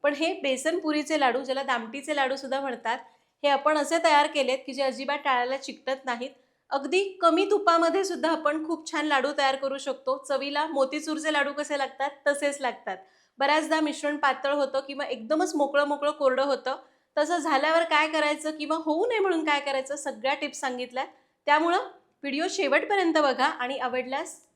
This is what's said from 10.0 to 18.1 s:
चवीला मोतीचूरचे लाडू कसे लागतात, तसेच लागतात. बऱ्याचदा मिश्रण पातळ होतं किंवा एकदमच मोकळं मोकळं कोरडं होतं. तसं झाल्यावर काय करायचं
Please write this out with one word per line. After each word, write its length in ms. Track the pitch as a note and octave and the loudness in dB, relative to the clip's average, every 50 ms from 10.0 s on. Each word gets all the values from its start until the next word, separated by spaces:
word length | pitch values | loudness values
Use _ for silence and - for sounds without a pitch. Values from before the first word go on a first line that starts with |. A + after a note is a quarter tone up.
| - B3+ C4+ C#4 - - | -4 -4 -4 -4 -4 -4
चवीला 380 | C#4 C4 C4+ C#4+ C#4+ D4 D4+ D#4+ | -4 -2 -2 -2 -2 -2 -2 -2
मोतीचूरचे 680 | D4 C#4 C4 C4 C#4 D4+ D4+ D#4+ D4+ D4+ D4+ D#4 D#4 | 2 0 0 0 0 -6 -4 -4 -6 -4 -2 0 0
लाडू 200 | D4 C#4+ C#4+ C#4+ | 2 0 0 -2
कसे 240 | C#4+ D4 D4 D4 C#4 | -6 -4 -4 -2 -2
लागतात, 320 | C#4 C4+ C4+ - C4+ C#4+ C#4+ - _ D4 | -2 -4 -4 -4 -4 -4 -4 -2 _ 0
तसेच 340 | C#4+ C#4+ D4 C#4+ C#4 C#4+ | 0 2 0 -2 -2 0
लागतात. 360 | C#4 B3 A3+ - - A3 F#3+ - - _ _ _ _ _ _ - | -4 -4 -4 -4 -8 -10 -10 -10 -12 _ _ _ _ _ _ 0
बऱ्याचदा 420 | C4+ C4+ D4 D#4 D4+ D#4 D#4+ D#4 | 2 4 4 4 2 2 0 2
मिश्रण 380 | D#4 D4 D4 - - D4 D4 D4 | 2 0 -2 -2 -4 -4 -2 2
पातळ 360 | D4 C#4 C4 C4 - C#4 C#4+ | 2 2 0 2 0 0 0
होतं 260 | D4 C#4 C4+ C4+ C4+ | 0 0 0 -2 -4
किंवा 260 | C4+ C#4 C#4 C4 C#4+ | -4 -4 -8 -8 -6
एकदमच 500 | - B3+ A#3+ A3 A3+ D4+ D#4 F4+ F#4 - | -6 -6 -8 -2 0 2 2 2 0 0
मोकळं 300 | D4+ - - - C#4+ D4 | 0 0 2 2 2 2
मोकळं 260 | C#4+ D4 C#4+ C#4+ D4 | 2 0 0 0 -2
कोरडं 320 | D4+ D4+ C#4+ C4 B3+ B3+ C4+ | -2 2 2 2 4 2 2
होतं. 320 | C#4+ C4+ - - B3+ C4+ C4 - _ _ _ _ _ _ D4+ | 0 0 -2 -2 -6 -6 -6 -8 _ _ _ _ _ _ 0
तसं 200 | D4+ D4 F4 F4 | 0 2 0 -2
झाल्यावर 460 | C#4+ D#4+ D4+ C4+ C#4+ D#4 D#4+ E4 E4 | 0 2 2 2 4 4 4 4 2
काय 240 | E4 E4 D4 D#4 | 4 2 2 2
करायचं 440 | D#4 | 2